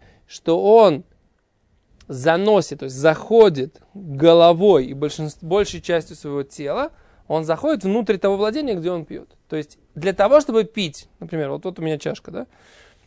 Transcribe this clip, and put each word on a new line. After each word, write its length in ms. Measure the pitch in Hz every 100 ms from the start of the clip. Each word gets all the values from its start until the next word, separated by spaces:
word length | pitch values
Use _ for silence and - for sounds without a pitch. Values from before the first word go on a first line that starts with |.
| _ _ _
что 340 | - - 165
он 400 | 196 226 202 156 - _ _ _ _ _ _ _ _ _ -
заносит, 720 | 131 156 170 208 202 - 147
то 60 |
есть 100 | 135
заходит 880 | 131 160 156 - 226 208 143 135 _ _
головой 920 | 202 175 139 165 170 170 165 208 156 127
и 80 |
большинс-, 440 | 135 147 - 151 -
большей 380 | 160 202 202 170
частью 340 | - 170 156
своего 300 | 160 147 143
тела, 480 | 139 - 139 196 302 _ _ _ -
он 160 | 156
заходит 400 | 156 160 302 262
внутрь 360 | 190 220 214 196
того 180 | 196 196
владения, 400 | 214 277 277 185
где 160 | 165
он 120 | 175
пьет. 240 | 156 - - _ -
То 80 | 156
есть 220 | 147 _ _ 147
для 160 | 185
того, 280 | 185 202 294
чтобы 220 | 254 220
пить, 460 | 214 214 170 - - -
например, 320 | 160 160 139
вот, 140 | 147
вот 160 | 185 185
у 20 |
меня 160 | 160 151
чашка, 320 | - - -
да, 160 | 190 254 _ _ _ _ _